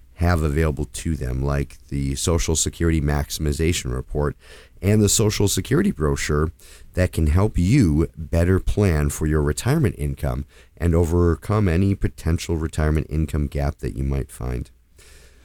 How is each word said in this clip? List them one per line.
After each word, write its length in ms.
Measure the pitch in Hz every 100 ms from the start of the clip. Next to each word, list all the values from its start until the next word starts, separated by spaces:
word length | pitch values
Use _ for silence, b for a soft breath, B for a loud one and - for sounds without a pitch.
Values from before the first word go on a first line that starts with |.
| b
have 280 | - 85 87
available 440 | 78 73 80 69 73
to 300 | - 85 73
them, 260 | 64 64
like 340 | 69 71 69 - -
the 260 | 69 69
Social 420 | 67 - 85 - 80
Security 460 | 80 - 85 80
Maximization 880 | 71 73 71 - 78 71 80 85 64
Report 440 | 64 - 73 73 - B B B B
and 220 | 95 110
the 60 | 101
Social 380 | - 104 - 101
Security 440 | - - 143 202
Brochure 600 | - 76 69 - 76 78 - B B B
that 180 | - 90
can 160 | - 78
help 300 | 80 107 92
you 500 | 90 139 92 73 82 -
better 420 | 78 82 87 92
plan 520 | - - 101 78 73
for 160 | - 78
your 160 | 76
retirement 520 | 73 76 113 160 117 -
income 460 | 73 67 71 64 71 b b b
and 180 | 87
overcome 760 | 82 85 87 87 80 - 104 98
any 260 | 85 98
potential 600 | 95 104 - 80 85 - 85
retirement 500 | 78 - 78 78 -
income 360 | 76 78 78 69
gap 320 | 71 71 -
that 180 | 65 53
you 80 |
might 260 | 69 69 67
find. 400 | - 62 62 - - _ - b b b b